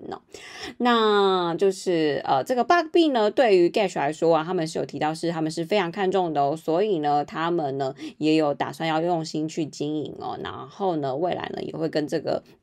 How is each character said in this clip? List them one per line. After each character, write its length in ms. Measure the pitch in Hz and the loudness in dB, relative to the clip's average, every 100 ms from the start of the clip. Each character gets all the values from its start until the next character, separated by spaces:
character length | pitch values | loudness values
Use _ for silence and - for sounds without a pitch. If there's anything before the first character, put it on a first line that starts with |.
| - | -10
哦。 100 | - _ - - - - - | -14 _ -20 -20 -16 -14 -2
那 760 | 240 233 214 202 196 185 170 165 | 2 4 4 4 4 2 0 2
就 140 | 196 | 2
是， 500 | 190 190 170 151 139 | 0 0 2 2 0
呃， 180 | - 135 | 0 0
这 100 | 131 | 2
个 100 | 247 | 0
Bug 260 | 233 349 320 | 4 2 4
币 160 | 349 320 | 4 4
呢， 220 | 247 214 | 4 2
对 260 | 240 240 185 | 4 6 6
于 120 | 175 | 4
Gash 300 | 196 190 165 | 2 0 0
来 140 | 143 | -2
说 240 | 156 165 160 | 0 2 2
啊， 80 | |
他 100 | 160 | 2
们 120 | 185 160 | -2 -2
是 120 | - | -4
有 60 | |
提 140 | 139 147 | -6 -4
到 160 | 151 | -4
是 160 | 160 170 | -2 -4
他 100 | 170 | -2
们 100 | 156 | -4
是 140 | 165 | -4
非 140 | 165 208 | -2 0
常 120 | 170 | 0
看 200 | 170 185 | -2 0
重 220 | 185 175 | 0 0
的 80 | 147 | 0
哦， 160 | 139 156 | 0 0
所 260 | - 160 | -2 0
以 160 | 214 170 | 2 0
呢， 260 | 147 147 | 2 0
他 260 | 143 160 165 | 0 -4 -2
们 260 | 170 143 139 | 0 -2 -2
呢 160 | 135 131 311 - | -4 -6 -12 -2
也 180 | 151 156 | 2 4
有 180 | 147 | 2
打 180 | 143 127 | 0 -4
算 160 | 139 165 | -4 -2
要 120 | 156 | 0
用 240 | 175 170 | 0 -2
心 240 | 160 156 156 | -2 -4 -6
去 160 | 170 143 | -4 -6
经 360 | - 147 151 | -4 -4 -4
营 120 | 139 - | -6 -8
哦， 200 | - 107 | -10 -8
然 100 | 92 | -10
后 440 | 104 131 - 190 160 | -10 -14 -4 -2 0
呢， 180 | 139 135 | -2 -2
未 180 | 175 | -2
来 160 | - - | -2 -6
呢 80 | - | -8
也 100 | - | -8
会 160 | 151 160 | -4 -2
跟 180 | 156 151 | -2 -2
这 140 | 165 | -4
个 220 | 139 - - _ | -2 -4 -6 _